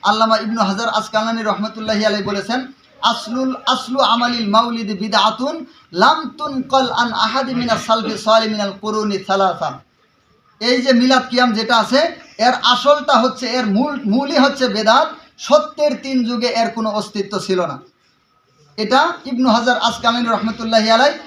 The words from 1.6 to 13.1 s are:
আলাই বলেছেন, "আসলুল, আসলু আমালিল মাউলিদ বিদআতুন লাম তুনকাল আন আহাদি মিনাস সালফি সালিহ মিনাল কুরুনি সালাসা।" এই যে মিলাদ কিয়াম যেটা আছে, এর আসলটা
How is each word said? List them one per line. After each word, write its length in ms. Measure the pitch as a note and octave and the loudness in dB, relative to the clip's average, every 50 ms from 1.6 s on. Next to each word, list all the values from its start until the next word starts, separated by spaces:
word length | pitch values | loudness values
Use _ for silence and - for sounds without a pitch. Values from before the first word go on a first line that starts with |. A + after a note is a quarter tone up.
| G#3 A3 G#3+ A3 A3 G#3+ A3 G3+ G#3+ | -4 -8 -6 -8 -4 -2 -2 0 0
আলাই 180 | G#3+ G3+ G#3 | 0 0 0
বলেছেন, 500 | F#3+ G3 G3+ G3 F#3+ G3+ A#3 B3+ C4 - - _ _ _ _ - | -2 -4 -4 -4 -4 -4 -4 -4 -4 -8 -16 _ _ _ _ -2
"আসলুল, 520 | - A3+ A3+ - - A3 A#3 B3+ C4 C4 B3+ - - | 0 0 0 0 -6 -6 -4 -2 -2 -4 -4 -4 -2
আসলু 320 | - C4+ B3+ - A#3 B3+ C4+ | -2 -2 -2 -2 -4 0 2
আমালিল 520 | B3 G3+ A3+ A#3 A#3+ A#3+ A#3+ A#3 A3+ G3+ | 2 2 2 2 0 -2 -2 -2 -2 2
মাউলিদ 500 | G3+ A3 A#3 A#3 A#3 A3+ A3+ G3 G#3+ F3+ | 2 2 2 2 -4 -6 -6 -6 -6 -6
বিদআতুন 680 | G#3 A3 G3+ G3 G3 A3 G#3+ A3 B3+ C#4+ E4 E4 - - - - _ _ | -4 0 0 2 2 2 0 -2 -6 -6 -6 -8 -12 -14 -18 -20 _ _
লাম 420 | E3 F3 G#3 C4+ D#4+ D#4 D#4 - - - | -2 2 4 4 4 2 -2 -8 -8 -8
তুনকাল 520 | D4 C#4+ C#4 C4 - - C4 C4+ C4 B3 | -8 -6 -6 -6 -4 0 0 2 2 2
আন 220 | - A#3 A#3+ A#3 | 0 0 -2 -2
আহাদি 420 | G#3 - G#3+ A3 A3+ C4 C4+ B3+ C4 | 0 -2 -2 -2 0 -2 -4 -2 -4
মিনাস 320 | A#3+ B3 A#3 A3 - - | -4 -2 -2 -2 -2 0
সালফি 320 | - A3 A3+ A3+ G#3+ A3 G3 | 0 0 0 0 -4 -6 -4
সালিহ 340 | - A3 A3 A3+ A3+ G#3+ | 0 2 4 4 4 2
মিনাল 200 | G#3+ G#3 G3+ G3+ F#3+ - | -2 -4 -4 -6 -6 -8
কুরুনি 380 | - A3 G#3+ G#3+ G#3+ G#3 G3 F#3+ F#3+ | -6 -4 -2 -2 -2 -2 -2 -4 -2
সালাসা।" 520 | - G3 G3 G3 F#3 E3+ - E3 D3 C3 C3+ _ _ _ _ _ _ _ _ _ _ _ _ _ _ _ _ | -2 0 2 2 0 0 -2 -6 -6 -8 -10 _ _ _ _ _ _ _ _ _ _ _ _ _ _ _ _
এই 220 | A3 A#3+ B3+ B3 | 0 0 0 2
যে 100 | B3 C4+ | 2 2
মিলাদ 300 | B3+ A#3 B3 C4 C4 B3+ B3+ - | 4 4 4 4 4 2 2 0
কিয়াম 220 | A#3+ B3 B3 B3 | 0 2 2 2
যেটা 240 | G#3+ G#3+ A3 A3+ B3 | 2 0 0 2 2
আছে, 360 | A3+ G#3 - A#3+ C#4 D#4 E4+ - - - - - - | 2 2 2 2 2 2 2 -2 -8 -20 -20 -4 0
এর 140 | A3 B3 B3 - | 2 2 2 2
আসলটা 560 | - A3+ B3 A#3+ - C#4+ D4 D4 C#4+ - | 2 2 2 4 4 4 2 4 4 2